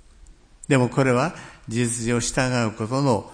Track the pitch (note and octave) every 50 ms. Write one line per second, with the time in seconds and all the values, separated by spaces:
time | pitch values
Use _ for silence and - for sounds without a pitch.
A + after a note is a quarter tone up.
0 | - - - - - - - _ _ _ - - - - C#3+ C3 B2 A2+ - C#3
1 | C3 C3 B2 B2 C#3+ F3 - - - - - - - - A2+ A#2+ B2 A#2 A2+ A#2+
2 | A2+ A#2 A#2+ A#2 A#2 - - C#3+ B2+ B2+ B2+ B2 A#2 G#2+ G2 - A2 G#2+ C3 C3+
3 | C#3+ C3+ A2+ G2 - -